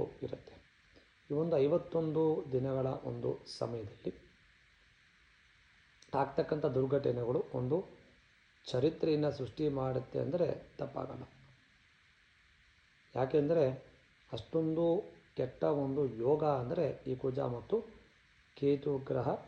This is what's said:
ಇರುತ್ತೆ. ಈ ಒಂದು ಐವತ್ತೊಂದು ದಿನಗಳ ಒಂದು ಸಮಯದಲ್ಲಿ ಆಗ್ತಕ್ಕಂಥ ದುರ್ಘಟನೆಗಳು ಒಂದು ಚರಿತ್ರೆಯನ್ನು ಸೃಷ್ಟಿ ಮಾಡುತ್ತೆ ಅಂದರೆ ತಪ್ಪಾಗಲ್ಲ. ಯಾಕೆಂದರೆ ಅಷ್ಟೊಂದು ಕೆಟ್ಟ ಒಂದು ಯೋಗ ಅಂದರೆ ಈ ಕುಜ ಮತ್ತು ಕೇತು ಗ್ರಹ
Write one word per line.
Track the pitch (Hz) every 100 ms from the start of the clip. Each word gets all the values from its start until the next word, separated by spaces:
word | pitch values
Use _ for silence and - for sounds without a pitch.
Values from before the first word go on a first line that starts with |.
| - -
ಇರುತ್ತೆ. | - - - - - _ _ - _ _ _
ಈ |
ಒಂದು | 147 165 160
ಐವತ್ತೊಂದು | 139 170 - 165 160 156 160 156 139
ದಿನಗಳ | 127 131 131 131 135
ಒಂದು | 127 120 123 - -
ಸಮಯದಲ್ಲಿ | - 117 117 104 - - - - - _ - _ _ _ _ _ _ _ _ _ _ _ _ _ _ -
ಆಗ್ತಕ್ಕಂಥ | 135 135 - 156 156 147
ದುರ್ಘಟನೆಗಳು | 127 131 139 127 120 117 143 -
ಒಂದು | 131 127 160 - - - - _ _ _ _ -
ಚರಿತ್ರೆಯನ್ನು | 127 147 160 160 151 147
ಸೃಷ್ಟಿ | 139 123 - 151
ಮಾಡುತ್ತೆ | 139 131 127 123 139
ಅಂದರೆ | 127 170 165 - -
ತಪ್ಪಾಗಲ್ಲ. | - 135 139 131 123 127 - - - _ _ _ _ _ _ _ _ _ _ _ _ _ _ _ 123
ಯಾಕೆಂದರೆ | 131 156 143 165 135 131 - - _ _ _
ಅಷ್ಟೊಂದು | 120 - 160 160 160 170 170 - - -
ಕೆಟ್ಟ | - 131 - 160 147
ಒಂದು | 135 135 139 110
ಯೋಗ | 117 151 151 139
ಅಂದರೆ | 120 170 143 - -
ಈ | 131
ಕುಜ | 135 127 131
ಮತ್ತು | 120 110 220 - - - _ _ _ _ -
ಕೇತು | 139 143 147 139 127
ಗ್ರಹ | 135 131 196